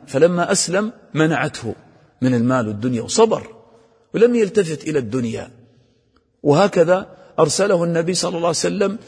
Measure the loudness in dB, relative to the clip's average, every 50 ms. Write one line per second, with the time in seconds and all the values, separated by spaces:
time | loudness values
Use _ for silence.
0 | -12 -6 0 2 2 4 4 2 0 0 0 0 0 0 -2 -2 -2 -4 -6 -12
1 | -16 _ -2 0 0 2 0 -2 -4 -4 -6 -8 -10 -10 -10 -10 -14 _ _ _
2 | _ _ _ -2 0 0 2 2 2 2 0 0 0 -2 -4 -4 -4 -4 -4 -4
3 | -4 -2 0 2 2 2 2 -2 -6 -10 -20 -20 -20 _ _ _ _ _ _ _
4 | _ _ 0 2 4 4 4 2 0 0 0 0 0 0 -4 -8 -6 -4 -4 -2
5 | -2 -2 -4 -4 -4 -4 -6 -8 -10 -14 -18 -20 -20 _ _ _ _ _ _ _
6 | _ _ _ _ _ _ _ _ 0 2 4 4 2 2 2 2 4 4 2 0
7 | -2 -6 -16 -20 -20 -6 -2 0 0 2 2 0 0 2 2 0 0 0 -2 -2
8 | -2 -2 -2 -2 -4 -4 -4 -2 -2 -2 -2 -2 -2 -2 -2 -2 -2 -2 -4 -6
9 | -12